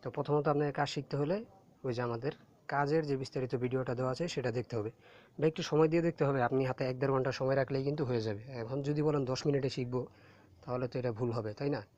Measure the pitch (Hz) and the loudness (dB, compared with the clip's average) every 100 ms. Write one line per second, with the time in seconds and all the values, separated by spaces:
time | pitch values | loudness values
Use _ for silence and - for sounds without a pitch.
0 | 131 120 139 147 147 147 147 139 143 - | -6 -6 2 2 4 2 2 0 -2 -2
1 | 139 139 147 196 233 - - - 135 117 | -4 -2 0 -2 -4 -18 -20 -8 -4 -2
2 | 120 117 131 - - - _ 139 143 156 | 0 -2 -4 -6 -14 -20 _ 0 2 2
3 | 151 139 127 - 127 123 123 131 127 120 | 2 -2 -2 -4 -2 -2 0 -2 -2 -2
4 | 127 131 170 - 123 117 120 117 107 - | -2 -2 -4 -2 -2 -2 -4 -4 -4 -8
5 | - - - - 151 156 170 151 160 165 | -20 -20 -20 0 0 0 0 4 6 4
6 | 165 160 143 139 120 135 131 127 131 127 | 2 2 2 2 2 2 2 0 -2 0
7 | 135 135 131 127 131 135 131 135 135 139 | 2 2 2 0 2 2 2 0 0 -2
8 | 131 120 110 104 117 131 113 135 143 151 | 0 0 0 -4 -8 -10 -6 -4 -2 2
9 | 151 147 127 127 156 143 131 - 123 123 | 2 2 2 0 2 2 0 -2 -2 -2
10 | - - - - - - - 127 127 135 | -4 -10 -20 -20 -20 -20 -6 -4 -2 -2
11 | 123 107 123 117 107 104 143 139 101 | -2 -2 -2 -2 -4 -4 -2 -2 -6